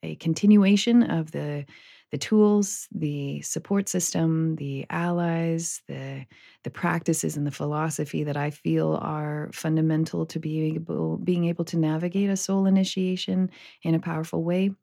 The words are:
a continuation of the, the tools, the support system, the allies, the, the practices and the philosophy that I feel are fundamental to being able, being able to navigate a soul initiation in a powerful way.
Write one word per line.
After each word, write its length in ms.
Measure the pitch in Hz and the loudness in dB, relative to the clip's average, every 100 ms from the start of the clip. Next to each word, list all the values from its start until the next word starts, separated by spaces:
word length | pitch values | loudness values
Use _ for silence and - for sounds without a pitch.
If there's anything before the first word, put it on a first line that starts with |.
a 140 | 165 151 | -8 -6
continuation 880 | 170 160 208 208 196 202 240 240 | -2 2 8 8 8 4 6 4
of 280 | 233 165 156 | 4 0 -2
the, 340 | 147 147 147 143 - - - _ | -6 -6 -6 -10 -16 -20 -20 _
the 60 | 147 | -8
tools, 680 | - 214 208 208 196 - - | 2 4 6 4 0 -4 -10
the 480 | - 156 147 139 143 | -6 -4 -2 -4 -6
support 480 | - - - 202 196 | -6 -8 -2 -2 0
system, 680 | 185 - 180 165 160 160 160 | -2 -2 0 2 2 0 -2
the 300 | 139 135 - | -4 -8 -6
allies, 920 | - 175 175 170 165 165 165 165 - - | -4 -2 0 0 0 0 -2 -4 -10 -10
the, 380 | 139 135 135 131 - - _ | -12 -10 -12 -14 -20 -20 _
the 60 | - | -12
practices 680 | - 175 165 165 160 160 147 | -4 -2 0 0 0 0 -2
and 100 | 147 | -4
the 60 | |
philosophy 720 | 139 147 151 156 151 147 156 | -2 -4 -2 -2 -2 -4 -4
that 140 | 147 143 | -2 -2
I 140 | 147 | -4
feel 480 | 147 165 160 156 156 | -4 0 2 2 0
are 480 | - 151 151 151 151 | -2 -4 -4 -6 -8
fundamental 760 | - 160 160 160 156 160 170 160 | -6 0 2 4 2 0 -2 -4
to 120 | 160 | -4
being 360 | 156 156 156 160 | -4 -2 -2 -2
able, 420 | 165 160 160 160 | -4 -2 -2 -2
being 280 | 170 175 170 | 0 2 2
able 200 | 170 170 | 0 -2
to 120 | 165 | 0
navigate 520 | 156 156 175 190 202 | 2 0 -2 0 0
a 80 | 196 | 0
soul 300 | - 196 190 | 0 2 4
initiation 840 | 190 190 - 185 185 - 185 185 - - - | 4 2 0 -2 -2 -2 0 0 -4 -20 -8
in 140 | 165 165 | 0 0
a 40 | |
powerful 440 | 170 160 160 - | 0 -4 -4 -2
way. 280 | 165 180 196 196 | 0 2 0 -2